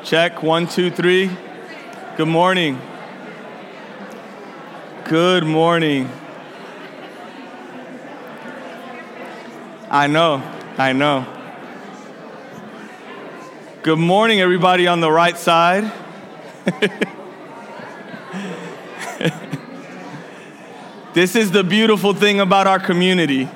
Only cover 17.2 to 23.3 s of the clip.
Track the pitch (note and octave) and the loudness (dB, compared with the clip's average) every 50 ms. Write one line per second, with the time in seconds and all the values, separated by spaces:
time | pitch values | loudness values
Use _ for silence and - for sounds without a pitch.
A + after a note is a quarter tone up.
17.2 | - - - - - - - - - - - - - - - - - - - - | -16 -16 -16 -16 -16 -16 -16 -16 -16 -14 -14 -14 -14 -14 -14 -14 -14 -14 -14 -14
18.2 | - - - F#3+ G3+ F#3+ E3+ - - E3+ - - - - - - - - - - | -14 -10 -10 -8 -8 -8 -8 -10 -10 -12 -12 -14 -14 -14 -12 -12 -10 -10 -8 -2
19.2 | - E3 - - - - - - - - - - - - - - - - - D3 | -2 -2 -2 -2 -10 -10 -10 -10 -10 -12 -16 -16 -14 -14 -14 -14 -14 -14 -14 -14
20.2 | - - - - - - - - - - - - - - - - - - - E3 | -14 -14 -16 -16 -18 -18 -18 -18 -18 -18 -18 -16 -16 -16 -18 -18 -18 -2 2 4
21.2 | F3 F#3 - A#3+ A3 G3 E3+ G3+ F#3+ F3 F3+ G#3+ A3 A3+ A3 G3 E3 G3+ G3 - | 4 4 4 2 2 6 4 4 4 6 4 6 6 6 6 6 4 2 4 6
22.2 | G3+ G#3 G3+ G3+ G3+ F#3 G3 G3 G3 G3 F#3+ F#3 F#3 - F#3 E3+ F3+ F#3 F#3 F3+ | 4 4 6 4 4 6 6 6 6 6 4 4 4 2 2 4 6 6 6 4
23.2 | E3 D3 | 4 4